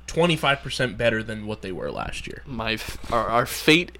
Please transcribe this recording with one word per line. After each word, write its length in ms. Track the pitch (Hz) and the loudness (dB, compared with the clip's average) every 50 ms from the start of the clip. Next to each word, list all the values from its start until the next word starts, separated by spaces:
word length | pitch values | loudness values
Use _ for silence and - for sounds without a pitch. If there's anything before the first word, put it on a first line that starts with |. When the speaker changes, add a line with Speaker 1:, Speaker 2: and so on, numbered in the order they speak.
| - | -14
Speaker 1:
twenty-five 540 | - - 160 170 175 160 151 - 139 139 - | -4 0 2 4 4 4 2 2 2 2 0
percent 360 | - 131 - - 131 123 95 | -2 -4 -2 -2 -2 -2 0
better 260 | 113 120 117 113 110 110 | 2 2 2 2 2 0
than 240 | 113 110 107 104 | -4 -6 -8 -6
what 140 | 107 107 - | -6 -8 -6
they 100 | - 95 | -6 -8
were 200 | 90 71 - 73 | -6 -4 -4 -4
last 360 | - - - - - - - | -4 -4 -6 -6 -6 -8 -8
year. 160 | - - - - | -10 -10 -10 -10
Speaker 2:
My 280 | - 131 113 113 113 110 | -8 -6 -4 -2 -2 -2
f-, 380 | 107 - - - - - - | -2 -4 -6 -8 -8 -4 0
our, 160 | 120 117 110 | 2 2 2
our 180 | 98 113 120 127 | 4 4 4 2
fate 520 | - - - - 156 156 175 180 - - | 2 -2 2 4 6 6 6 4 0 -8